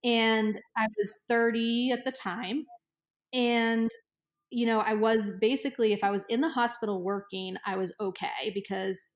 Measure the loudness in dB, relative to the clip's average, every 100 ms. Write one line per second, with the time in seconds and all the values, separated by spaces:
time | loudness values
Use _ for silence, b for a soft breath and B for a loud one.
0 | 2 2 4 4 2 -2 -6 -2 -2 0
1 | -4 -4 _ 2 4 2 0 2 2 0
2 | -2 -6 -8 -6 -4 -6 -6 -16 _ _
3 | _ _ _ 0 2 2 2 2 0 -4
4 | _ _ _ _ _ 0 2 2 2 2
5 | 4 2 0 0 2 2 -2 0 2 2
6 | 0 0 -2 0 0 2 0 0 -4 -2
7 | -2 -4 -4 -8 -6 -6 -4 -4 -4 -4
8 | -6 -4 -6 -4 -4 -6 -6 -4 -4 -6
9 | -10